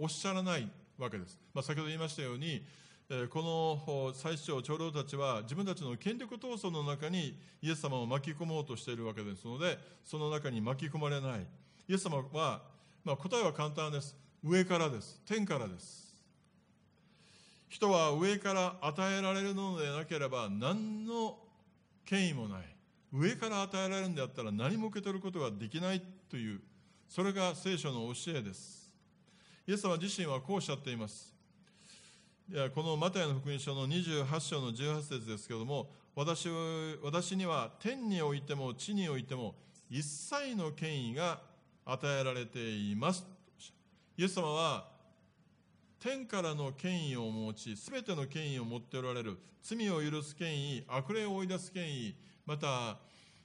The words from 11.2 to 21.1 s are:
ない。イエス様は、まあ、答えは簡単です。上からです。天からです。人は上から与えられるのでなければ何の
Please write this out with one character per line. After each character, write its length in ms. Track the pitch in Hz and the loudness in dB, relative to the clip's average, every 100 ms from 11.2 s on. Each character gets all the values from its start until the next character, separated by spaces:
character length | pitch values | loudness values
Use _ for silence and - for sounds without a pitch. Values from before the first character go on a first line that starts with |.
な 160 | 135 113 | 0 -4
い。 100 | 90 - - - - | -6 -12 -20 -12 0
イ 60 | |
エ 40 | 190 | 2
ス 60 | |
様 200 | 185 143 131 | 2 0 0
は、 300 | 151 151 107 - - - - | 2 2 2 -6 -20 -20 -8
ま 80 | 160 | -2
あ、 40 | 135 | -2
答 200 | 185 233 | 2 4
え 60 | |
は 80 | 185 | 4
簡 160 | 147 151 | 4 0
単 220 | 147 156 | 0 0
で 80 | 143 | -2
す。 160 | 139 - - - | -4 -12 -20 -6
上 220 | 147 185 | 4 6
か 140 | 185 175 | 8 6
ら 100 | 156 | 4
で 100 | 113 | 2
す。 180 | - - - | -6 -12 -2
天 180 | 214 | 0
か 140 | 196 147 | 2 2
ら 100 | 107 | 0
で 100 | 87 | -6
す。 320 | - - - - _ _ _ - _ _ _ _ - - - - - - - | -12 -16 -18 -20 _ _ _ -20 _ _ _ _ -20 -20 -20 -20 -20 -20 -12
人 220 | - 208 | 2 6
は 200 | 180 156 | 8 8
上 280 | 147 190 202 | 6 4 4
か 140 | 202 | 2
ら 240 | 190 180 180 | 4 2 2
与 360 | 147 151 190 196 | -2 2 2 2
え 40 | |
ら 100 | 190 | 2
れ 80 | 196 | 2
る 140 | 196 | 2
の 260 | 196 196 175 | 0 0 0
で 100 | 143 | 0
な 140 | 147 | 0
け 140 | 151 160 | -2 0
れ 100 | 135 | 0
ば 220 | 123 107 | 0 0
何 560 | 101 131 208 220 214 | 2 2 2 0 -4
の 320 | 220 | -2